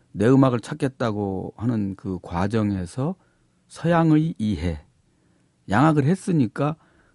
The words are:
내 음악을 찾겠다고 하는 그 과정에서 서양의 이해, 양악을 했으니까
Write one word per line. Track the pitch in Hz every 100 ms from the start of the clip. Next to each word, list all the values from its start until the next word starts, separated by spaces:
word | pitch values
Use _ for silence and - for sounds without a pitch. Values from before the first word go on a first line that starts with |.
| _
내 | 90 113
음악을 | 135 135 120
찾겠다고 | - 156 135 - 117 104 101 92 92 -
하는 | 117 113 98 95
그 | 98 90
과정에서 | - 87 98 113 104 95 87 - 147 - _ _ _ _ _
서양의 | - 165 170 165 156 160 -
이해, | 107 85 85 76 - _ _ _ _ _ _ _ -
양악을 | 104 160 151
했으니까 | 135 190 - 165 110 - 147 156 _ _ _